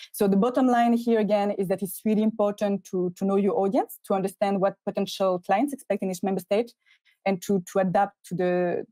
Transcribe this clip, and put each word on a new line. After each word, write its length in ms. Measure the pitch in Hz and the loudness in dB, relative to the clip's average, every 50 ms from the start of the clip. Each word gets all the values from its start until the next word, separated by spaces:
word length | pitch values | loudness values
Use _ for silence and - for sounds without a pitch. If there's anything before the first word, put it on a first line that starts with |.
| - - - | -18 -10 -4
So 160 | - 214 196 | 0 2 2
the 80 | 190 | 4
bottom 300 | 196 196 247 247 277 262 | 4 2 2 2 2 2
line 280 | 254 247 240 240 240 233 | 2 4 4 4 4 2
here 260 | 233 233 240 233 220 | 2 2 2 2 2
again 320 | 214 190 208 208 202 208 202 | 2 2 2 2 2 0 -2
is 160 | - 196 170 | -2 -2 -2
that 140 | 190 185 202 | -2 -2 -4
it's 180 | 185 - - - | -6 -8 -4 -2
really 180 | 220 214 202 214 | 0 2 2 2
important 600 | 220 214 - 214 208 202 202 214 202 202 196 - - | 2 2 2 0 0 0 0 -2 -2 -2 -2 -4 -6
to, 220 | - 185 180 180 175 | -4 -2 -2 -2 -4
to 80 | - 196 | -2 -2
know 120 | 196 196 | 0 2
your 200 | 196 202 202 185 - | 2 2 2 2 2
audience, 420 | 196 196 196 277 392 - - - - | 0 2 2 0 0 -2 -4 -12 -6
to 80 | - 208 | -4 -2
understand 460 | 196 190 196 - - - 196 196 196 | -2 -2 -4 -4 -2 -2 0 0 0
what 140 | 180 196 185 - _ | 0 0 -2 -4 _
potential 540 | - 196 - 202 196 - - 196 190 185 180 | -8 -4 -4 -4 -4 -4 -2 0 0 0 0
clients 340 | 180 - 196 196 254 294 277 | -2 0 0 0 0 -2 -4
expect 300 | 240 - - 196 202 - | -6 -6 -4 -4 -4 -4
in 80 | 190 | -4
each 120 | 185 175 - | -6 -4 -4
member 180 | 196 196 190 | -4 -2 -4
state, 320 | 180 - 202 208 233 233 - _ _ _ _ _ _ _ _ _ - | -4 -2 0 -2 -2 -2 -6 _ _ _ _ _ _ _ _ _ -4
and 160 | 196 196 185 - | -2 -2 -2 -2
to, 200 | - 208 190 175 - - | 0 -2 -2 -2 -2 -2
to 60 | 196 | 0
adapt 360 | 190 190 170 202 202 196 - _ - | 0 2 2 2 0 0 -2 _ -14
to 80 | - 180 | -8 -4
the, 500 | 165 185 180 180 180 180 175 - - - - | -2 0 0 0 0 0 0 -2 -4 -6 -8